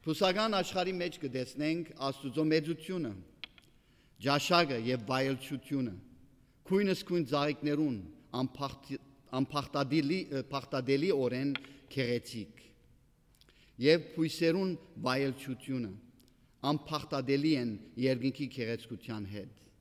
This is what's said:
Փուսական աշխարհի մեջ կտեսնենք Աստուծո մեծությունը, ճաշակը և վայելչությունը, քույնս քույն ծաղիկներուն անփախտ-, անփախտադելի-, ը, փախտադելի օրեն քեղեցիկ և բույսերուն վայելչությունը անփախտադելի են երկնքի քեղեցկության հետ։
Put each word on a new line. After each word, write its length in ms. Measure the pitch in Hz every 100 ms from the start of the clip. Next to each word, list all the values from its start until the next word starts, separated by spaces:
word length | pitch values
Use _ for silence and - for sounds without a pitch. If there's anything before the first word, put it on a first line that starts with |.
| -
Փուսական 520 | 156 190 185 220 202
աշխարհի 380 | 180 190 180 185
մեջ 240 | 175 -
կտեսնենք 720 | 139 127 127 135 151 165 165 -
Աստուծո 440 | 139 135 139 123
մեծությունը, 720 | 156 160 151 160 - 185 139 95 90 - - - _ _ _ _ _ _
ճաշակը 600 | 123 143 - 175 165 123
և 240 | 113 127 104
վայելչությունը, 920 | 131 135 131 - 135 - 139 123 95 - - - - _ _ -
քույնս 360 | 190 202 185
քույն 240 | - 175 139
ծաղիկներուն 720 | 143 147 135 147 147 151 113 87 - -
անփախտ-, 720 | 123 131 - 139 - - 135 - - -
անփախտադելի-, 880 | 131 135 147 139 147 131 151 143 185 175
ը, 180 | 139
փախտադելի 680 | 131 139 131 139 127 139 170
օրեն 380 | 151 127 127 139 135 - - -
քեղեցիկ 760 | - 123 120 - 117 98 - - - - - _ _ _ _ - _ - -
և 260 | 131 165 -
բույսերուն 640 | - 160 - 165 175 190 170 - -
վայելչությունը 920 | 127 131 139 131 - 123 - 131 113 95 - - - _ _ _
անփախտադելի 880 | 135 151 - 151 135 139 127 139 151
են 180 | 147 120 104 - -
երկնքի 520 | 131 127 131 131 135
քեղեցկության 800 | 120 113 113 - 104 - 110 98
հետ։ 380 | 104 95 - - _